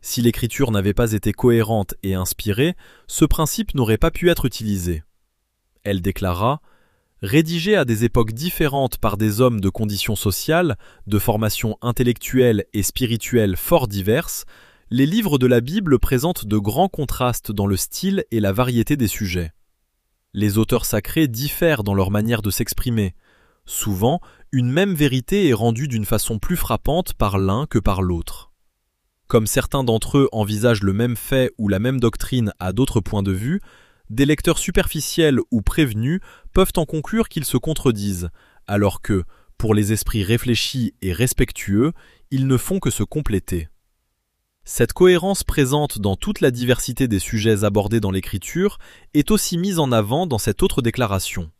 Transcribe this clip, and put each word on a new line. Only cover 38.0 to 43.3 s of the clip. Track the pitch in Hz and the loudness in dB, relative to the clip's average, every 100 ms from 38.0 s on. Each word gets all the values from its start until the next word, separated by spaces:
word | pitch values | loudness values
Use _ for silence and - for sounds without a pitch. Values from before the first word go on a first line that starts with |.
| 101 90 87 - _ _ - | -2 -4 -6 -10 _ _ -4
alors | 101 101 - | 2 2 0
que, | - 101 87 - _ - | -2 -2 -2 -14 _ -6
pour | 110 104 | 2 2
les | 101 | 2
esprits | 110 - 110 | 0 0 -2
réfléchis | 98 117 127 113 - 135 113 _ | 2 0 2 -2 -2 -2 -4 _
et | 95 | -6
respectueux, | 87 123 - 131 - - 98 139 170 - _ _ | 0 0 2 -2 -2 -2 2 2 -2 -16 _ _
ils | 135 135 | -2 2
ne | 127 | 0
font | - 196 | 0 -2
que | - | -2
se | - | -2
compléter. » | 101 151 147 | -4 -2 -2